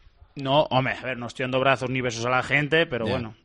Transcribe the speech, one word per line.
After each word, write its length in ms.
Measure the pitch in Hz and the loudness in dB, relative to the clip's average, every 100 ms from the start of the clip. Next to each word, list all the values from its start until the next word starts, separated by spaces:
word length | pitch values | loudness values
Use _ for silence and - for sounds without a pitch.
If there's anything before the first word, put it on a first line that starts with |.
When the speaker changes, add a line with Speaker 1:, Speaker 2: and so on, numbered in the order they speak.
| - _ - - | -20 _ -18 -8
Speaker 1:
no, 280 | 135 147 | 2 2
hombre, 300 | - 127 131 101 | 4 2 0 -4
a 40 | |
ver, 140 | 123 120 | -6 -8
no 80 | 120 | -8
estoy 180 | - 127 | -6 -2
dando 140 | 131 | 2
brazos 300 | 135 127 127 | 2 2 0
ni 120 | 131 | -2
besos 240 | 123 113 120 | -2 -2 0
a 40 | |
la 140 | 127 | 0
gente, 420 | 127 139 143 160 165 | 2 0 2 2 2
pero 200 | 117 107 | -2 -2
Speaker 2:
Ya. 60 | |
Speaker 1:
bueno, 220 | 123 113 110 | -2 -4 -12